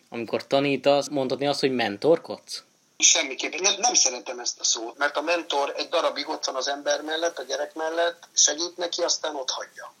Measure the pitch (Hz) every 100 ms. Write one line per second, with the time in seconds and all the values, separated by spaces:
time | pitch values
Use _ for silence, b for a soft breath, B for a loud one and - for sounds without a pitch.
0 | B 120 113 117 - 139 143 135 135 143
1 | 135 147 131 127 143 139 143 127 113 101
2 | 139 165 - 98 - - - _ _ -
3 | - 170 147 131 - 151 190 - 220 -
4 | - - - 123 120 - - - 117 123
5 | 143 147 151 175 160 143 139 120 151 170
6 | 147 127 147 151 - 135 131 143 143 147
7 | 151 160 170 165 127 135 147 160 160 165
8 | 170 170 - - - 147 175 170 175 175
9 | 165 - 156 147 131 - 104 - - -